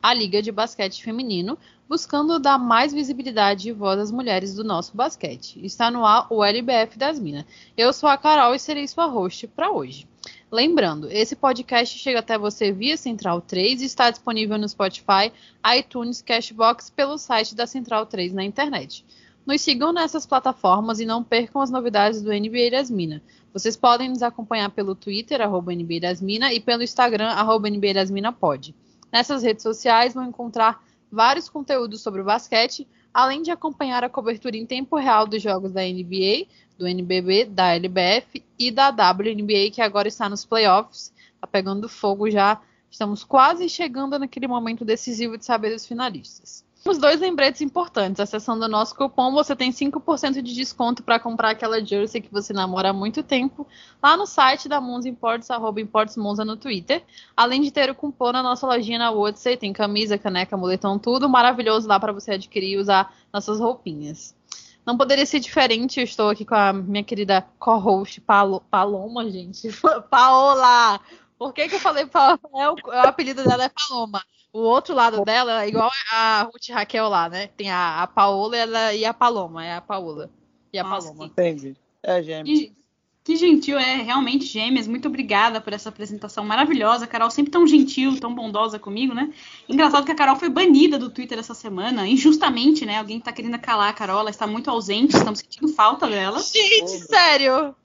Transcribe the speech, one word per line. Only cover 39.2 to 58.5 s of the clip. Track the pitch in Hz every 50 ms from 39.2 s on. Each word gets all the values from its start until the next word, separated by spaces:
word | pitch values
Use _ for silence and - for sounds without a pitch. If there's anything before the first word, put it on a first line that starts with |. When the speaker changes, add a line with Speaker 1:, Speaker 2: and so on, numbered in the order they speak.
| 202 220
Speaker 1:
N | 220 208 208
B | 208 214 202 202
A, | 214
que | 208 -
agora | 226 208 202 202 202 214
está | 220 - 220
nos | 202 202 202 -
playoffs, | _ 226 226 214 202 185 196 226 - _ - - - _ _ _ _ _ _
tá | -
pegando | - - 202 185 190 196 202 214
fogo | 233 - - - 202 196 196 208 220
já. | 208 202 196 202 214 214 _ _ _ _ _ _
Estamos | - - 220 202 208 202 -
quase | _ - 269 262 294 339 339 359 330
chegando | - - 359 302 240 262 277 277 285 285
naquele | 277 262 - 269 247
momento | 269 247 240 233 226 226 226 240
decisivo | 214 220 233 - 247 240 214 240 233 220
de | 226 -
saber | - 240 220 214 214
dos | 226 220 -
finalistas. | - 240 233 254 254 190 139 - - - - _ - - - _ _ _ _ _
Temos | 370 392 294
dois | 262 285 311 311
lembretes | 359 370 349 285 277 269 - -
importantes. | 311 277 - 359 349 339 _ 233 202 185 190 -
Acessando | 202 202 - 214 214 - 226 220 226
o | 226
nosso | 220 214 220 226 -
cupom, | - 277 269 _ - 254 254 262
você | 294 285 - 220
tem | - 240 240 247
cinco | - 285 277 - 311
por | - - 320
cento | 269 - 269 269 277
de | 247 240 240
desconto | 247 262 254 - _ 247 233 240 - 233
pra | - 233 233
comprar | 233 233 226 220 220 220
aquela | 220 220 233 220 226 226 214
jersey | - 202 202 202 214 - 233
que | 220 -
você | - 202 202 - 208
namora | 202 185 185 180 190 190 190
há | 196
muito | 196 196 214 233 302
tempo, | 302 - 285 254 247 269 - - 285 _ _ - - - _ _
lá | - 285 320
no | 349 403
site | - - - 277 262 277 285 - 277
da | 294 285
Monza | 262 247 247 247 240 262
Imports, | 240 240 - 226 226 233 233 -
arroba | 254 233 220 220 208 214
Imports | 220 214 _ 214 220 214 214
Monza | 233 208 202 202 202 214
no | 214 220
Twitter. | 214 - 277 226 185 170 - 277 339 - _ _ - - _ _
Além | - 233 240 254 269
de | 294 285
ter | - 294 277 262
o | 269
cupom | - - 294 262 _ 254 240
na | 247 254
nossa | 254 254